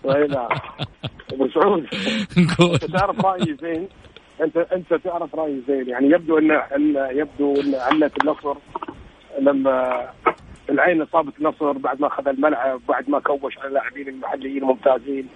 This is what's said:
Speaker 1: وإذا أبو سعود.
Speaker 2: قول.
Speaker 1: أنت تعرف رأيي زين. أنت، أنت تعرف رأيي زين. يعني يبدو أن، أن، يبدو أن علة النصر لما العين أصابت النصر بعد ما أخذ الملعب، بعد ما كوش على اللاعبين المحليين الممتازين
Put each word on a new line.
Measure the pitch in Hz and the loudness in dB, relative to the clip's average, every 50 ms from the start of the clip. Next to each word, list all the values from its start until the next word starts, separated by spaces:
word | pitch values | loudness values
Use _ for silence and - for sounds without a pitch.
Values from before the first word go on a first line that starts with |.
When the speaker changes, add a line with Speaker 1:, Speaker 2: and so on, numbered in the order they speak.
| - | 0
Speaker 1:
وإذا | 135 135 143 151 143 143 131 120 110 - 139 - - - - 147 - - _ - - - - - - - | 2 2 2 2 2 0 -2 -2 -2 -4 -6 -6 -12 -10 -10 -10 -10 -10 _ -12 -12 -12 -12 -14 -12 -2
أبو | 135 135 | -2 -2
سعود. | 127 - 160 180 202 208 170 139 - - - 190 208 220 220 208 - - 175 180 156 - - | 0 2 2 4 4 4 2 -2 -4 -8 -6 -4 -4 -2 -4 -4 0 4 4 4 4 4 4
Speaker 2:
قول. | 175 175 170 | 4 4 4
Speaker 1:
أنت | - - | 0 0
تعرف | 160 156 180 196 196 180 220 185 | 0 0 0 0 0 0 0 0
رأيي | 190 190 180 170 165 147 127 | 0 2 0 -2 -4 -4 -6
زين. | 156 170 165 160 185 196 - - - - - - _ _ - - | -4 -4 -4 -4 -6 -8 -12 -20 -20 -20 -20 -20 _ _ -4 -4
أنت، | 160 160 - | -4 0 0
أنت | 165 170 - 185 185 170 - 170 | -2 0 0 -2 -6 0 0 -2
تعرف | 151 - 185 170 170 170 147 - | 0 0 -4 -4 -4 -6 -6 -4
رأيي | 156 160 151 143 135 120 | -4 -2 -2 -4 -4 -2
زين. | 127 139 135 127 127 | -2 -2 -2 -2 -4
يعني | 123 123 135 139 | 0 2 6 6
يبدو | 160 175 170 156 160 | 6 4 4 4 4
أن، | 156 156 156 | 4 6 4
أن، | 156 143 123 - 143 143 147 151 143 139 135 131 | 4 2 0 0 0 2 2 2 2 2 0 0
يبدو | 127 143 156 147 - - 143 143 139 143 | 0 -2 -2 -2 -2 -2 0 2 2 2
أن | 143 143 135 | 2 0 -2
علة | 131 123 131 151 - 302 285 - - | 0 0 0 2 2 2 0 0 0
النصر | - 285 - - - 143 139 - _ - - - - - - - - - - - - - - 139 | -2 -2 -2 -2 -4 -6 -6 -6 _ -14 -14 -12 -12 -12 -14 -16 -20 -20 -20 -20 -20 -12 -6 2
لما | 135 139 143 135 131 135 131 127 127 127 127 123 123 123 - - - - - - - - - - - - | 2 2 2 4 2 2 2 2 0 -2 -2 -4 -6 -10 -14 -4 -4 -4 -4 -4 -16 -20 -20 -14 -4 -2
العين | - - - 180 180 160 | 2 2 4 4 2 2
أصابت | 147 - - 165 156 143 - - | -2 0 0 0 0 0 -6 -2
النصر | 151 156 135 - 156 143 | -2 -2 -2 0 -2 -2
بعد | 139 135 135 131 135 131 | -2 -2 -4 -4 -2 -2
ما | 147 | -2
أخذ | 139 - - 135 | -2 -2 -2 -2
الملعب، | 139 135 131 143 151 147 117 127 135 131 123 - - | -2 -2 2 2 0 2 0 -2 -2 -2 -4 -2 -2
بعد | 131 127 127 135 | -2 -2 0 -2
ما | 143 135 | -2 0
كوش | - - 143 139 135 131 - | 0 0 -2 0 -2 -8 -8
على | - 135 | -8 -10
اللاعبين | 139 135 139 113 123 123 139 139 | -4 -4 -4 -4 -4 -12 -10 -12
المحليين | 135 131 131 123 110 131 139 131 135 139 | -12 -12 -10 -8 -8 -8 -8 -8 -6 -6
الممتازين | 139 135 131 131 120 - 139 131 131 127 139 139 135 131 - - | -2 0 0 0 2 4 2 2 2 0 -6 -6 -6 -6 -10 -16